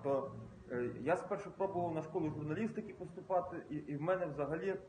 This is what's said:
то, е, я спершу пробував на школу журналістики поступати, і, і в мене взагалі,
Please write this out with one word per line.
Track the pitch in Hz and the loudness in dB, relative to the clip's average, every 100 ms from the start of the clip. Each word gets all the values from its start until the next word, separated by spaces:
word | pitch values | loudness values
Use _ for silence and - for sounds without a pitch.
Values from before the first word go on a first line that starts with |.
то, | 139 135 - 113 - - - | 2 2 0 -6 -10 -12 -4
е, | 123 120 - | 0 0 0
я | 127 185 | 2 2
спершу | - 202 180 | 2 -2 -4
пробував | - 190 175 175 | 0 0 2 2
на | 160 | 0
школу | 151 185 156 | 0 0 0
журналістики | 147 151 165 226 214 208 | 0 0 0 0 -2 -6
поступати, | - 165 - - 180 175 170 - | -8 -10 -8 2 4 4 -2 -4
і, | |
і | 147 - 143 | -4 -2 0
в | |
мене | 160 185 165 | 2 4 2
взагалі, | 139 139 160 196 185 | 0 0 2 0 -2